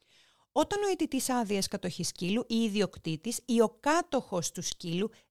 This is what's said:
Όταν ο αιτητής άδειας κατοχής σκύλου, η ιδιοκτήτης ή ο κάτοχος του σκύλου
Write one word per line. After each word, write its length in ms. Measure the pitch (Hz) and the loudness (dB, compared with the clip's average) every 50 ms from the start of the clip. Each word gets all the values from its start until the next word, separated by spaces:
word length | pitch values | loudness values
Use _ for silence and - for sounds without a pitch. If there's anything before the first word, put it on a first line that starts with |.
| _ _ _ _ _ _ _ _ _ _ | _ _ _ _ _ _ _ _ _ _
Όταν 300 | - 269 311 302 415 403 | 0 0 2 2 2 0
ο 60 | 415 392 | 2 0
αιτητής 380 | 370 - 320 - - 262 - - | 0 0 -2 -2 -2 -2 0 0
άδειας 400 | 254 247 233 190 208 196 190 - | 0 0 0 0 0 -2 -2 -2
κατοχής 400 | - 196 - 185 - - 170 - | -4 -4 -6 -6 -4 -4 -6 -6
σκύλου, 360 | - - 180 175 202 240 - - | -4 -4 -2 0 0 0 0 0
η 140 | 226 226 | 0 0
ιδιοκτήτης 800 | 226 220 196 214 196 - - - - 170 160 156 - 233 233 - - | 2 2 2 0 0 0 -2 -8 -6 -6 -6 -6 -6 -6 -8 -6 -2
ή 160 | - 233 233 | 2 4 4
ο 160 | 226 214 - _ | 4 4 2 _
κάτοχος 680 | - 285 311 349 349 - - 254 - - 202 175 147 - | 0 2 2 2 2 0 -2 -2 -2 -2 -4 -4 -4 -4
του 120 | - - | -6 -6
σκύλου 480 | - - - - - - 165 180 202 214 - - _ _ | -8 -8 -8 -8 -6 -4 -2 -2 -2 -2 -4 -10 _ _